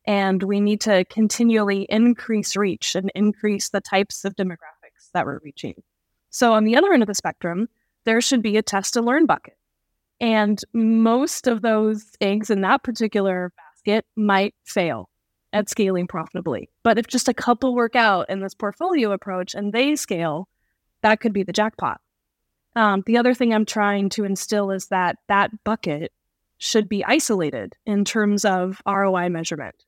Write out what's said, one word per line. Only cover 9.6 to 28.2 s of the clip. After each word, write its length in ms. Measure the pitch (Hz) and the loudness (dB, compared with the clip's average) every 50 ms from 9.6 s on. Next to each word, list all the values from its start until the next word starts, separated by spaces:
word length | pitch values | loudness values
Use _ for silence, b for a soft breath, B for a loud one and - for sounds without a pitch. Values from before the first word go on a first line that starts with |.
| _ _ _ _ _ _ _ _ _ _ _ - | _ _ _ _ _ _ _ _ _ _ _ -4
And 400 | 240 233 226 214 214 208 214 196 - - - | 0 2 2 2 2 2 0 -2 -4 -4 -2
most 760 | 233 226 220 226 226 226 226 226 247 277 339 - - - 254 | 0 2 4 4 4 4 4 4 2 0 0 -4 -2 -2 0
of 140 | 233 220 | 0 0
those 440 | 190 233 220 214 214 214 220 214 214 - _ _ | 0 0 2 2 2 0 0 -2 -6 -12 _ _
eggs 300 | 214 196 196 214 214 - | -2 0 0 0 0 0
in 120 | 220 196 | 0 0
that 220 | 190 185 240 277 - | 2 2 2 0 0
particular 680 | - 233 - 233 208 - 208 196 196 185 185 180 180 - - | -4 -4 -2 -2 -2 0 0 0 0 0 -2 -4 -8 -10 -16
basket 480 | - - _ _ _ - 208 220 - _ _ | -20 -20 _ _ _ -2 0 0 -2 _ _
might 400 | - 214 208 196 190 196 208 - _ _ | -2 0 2 2 2 2 0 -4 _ _
fail 460 | - - 208 180 165 139 110 95 - _ _ _ _ _ _ _ _ - | -6 -4 -2 -2 -2 -2 -6 -8 -14 _ _ _ _ _ _ _ _ -4
at 160 | 208 208 - | -4 -4 -2
scaling 380 | - - 214 190 190 180 180 175 | -2 -2 0 0 0 -2 -4 -4
profitably. 600 | - 175 160 - - 180 180 165 131 98 - - _ _ - | -6 -8 -10 -8 -10 -8 -6 -6 -6 -6 -8 -12 _ _ 0
But 140 | - 214 208 | 0 2 2
if 100 | 233 - | 0 -2
just 200 | - 254 - - | -2 -2 0 0
a 60 | 240 | -2
couple 420 | - - - 240 226 - 262 247 | 0 0 0 0 2 0 0 0
work 200 | 240 233 226 - | 0 0 0 2
out 340 | 254 226 220 202 190 233 - | 2 2 4 2 2 0 -4
in 100 | 190 196 | -4 -6
this 140 | 190 196 - | -6 -8 -8
portfolio 580 | - - 202 202 - 320 370 370 311 233 214 | -6 -6 -6 -6 -4 -2 -2 0 0 0 0
approach 420 | 202 190 - 202 185 185 180 - - | -2 -4 -6 -6 -6 -6 -6 -6 -8
and 180 | - 202 202 | -6 -6 -4
they 240 | 202 233 262 285 302 | 0 0 0 0 0
scale, 520 | 285 - - 214 170 165 165 147 156 190 - _ _ _ _ _ _ _ _ _ _ | -2 -4 -4 -4 -2 -2 -2 -4 -6 -8 -12 _ _ _ _ _ _ _ _ _ _
that 180 | - 214 220 214 | 2 2 2 2
could 140 | - 233 202 | 2 0 -2
be 100 | 202 190 | -2 -2
the 100 | 190 - | -2 0
jackpot. 480 | - 214 220 - - - 139 90 - _ _ _ _ _ _ _ _ _ _ _ _ _ _ - | 0 0 -2 -2 -4 -6 -6 -6 -6 _ _ _ _ _ _ _ _ _ _ _ _ _ _ -2
Um, 280 | 240 226 208 196 196 190 | 2 2 2 2 2 0
the 120 | - 226 240 | 2 2 4
other 160 | 240 247 254 | 4 2 2
thing 200 | - 247 233 226 | 2 2 2 2
I'm 120 | 214 220 | 2 0
trying 440 | 208 - 220 208 202 202 202 196 196 | 0 0 0 0 0 0 0 0 -2
to 140 | - - 208 | -2 -2 -2
instill 480 | 196 196 185 - - 220 208 202 196 | -2 -4 -4 -4 -2 -2 0 0 0
is 160 | 190 190 - - | -2 -6 -6 -4
that 300 | 202 185 185 175 - - _ - | -2 -2 0 -2 -2 -4 _ 0
that 240 | 208 196 202 - - 214 _ | 0 2 2 0 -2 -6 _
bucket 480 | - 220 220 - 180 151 147 160 - - _ _ _ _ _ _ _ _ _ | -4 -4 -4 -4 -4 -4 -4 -6 -10 -12 _ _ _ _ _ _ _ _ _
should 280 | - - - 226 214 - | -6 0 2 2 2 2
be 160 | 214 202 - | 0 -4 0
isolated 680 | - 226 320 - - 233 190 170 147 135 120 98 - - _ _ - | 0 0 0 2 0 0 0 0 -2 -4 -6 -8 -10 -14 _ _ -2
in 180 | 208 202 202 | 0 0 0
terms 400 | - - 226 | 0 0 0